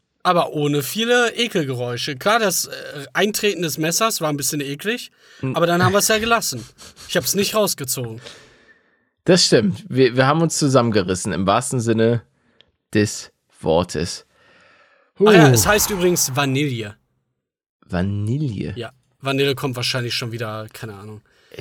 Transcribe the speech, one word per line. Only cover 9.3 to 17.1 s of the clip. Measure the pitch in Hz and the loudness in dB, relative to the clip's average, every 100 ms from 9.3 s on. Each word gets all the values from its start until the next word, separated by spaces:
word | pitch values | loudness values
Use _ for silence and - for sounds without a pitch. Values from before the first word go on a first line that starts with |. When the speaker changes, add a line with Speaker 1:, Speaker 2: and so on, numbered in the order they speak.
| 180 | 4
Speaker 2:
stimmt. | - 143 147 - - | 6 4 4 -2 -4
Wir, | 127 127 123 | 4 4 4
wir | 131 | 2
haben | 151 | 4
uns | 165 - | 2 2
zusammengerissen, | 147 131 117 107 92 92 113 | 4 4 4 2 0 -2 -2
im | 82 95 | -2 2
wahrsten | 107 120 131 | 2 2 -2
Sinne | 113 110 113 117 - _ _ _ _ _ _ | 0 2 4 2 -4 _ _ _ _ _ _
des | 107 104 - - _ _ _ | 0 0 -2 -14 _ _ _
Wortes. | - 80 87 - 85 - _ _ _ _ _ _ _ _ _ _ | 0 2 0 -4 -6 -6 _ _ _ _ _ _ _ _ _ _
Speaker 1:
Ah | 202 | 6
ja, | 202 147 | 8 8
Speaker 2:
Huh. | |
Speaker 1:
es | 120 101 | 6 4
heißt | 208 - | 2 0
übrigens | 202 180 175 - 131 | 0 0 0 -2 -2
Vanille. | 139 131 147 120 104 - _ | -2 0 -2 -4 -10 -14 _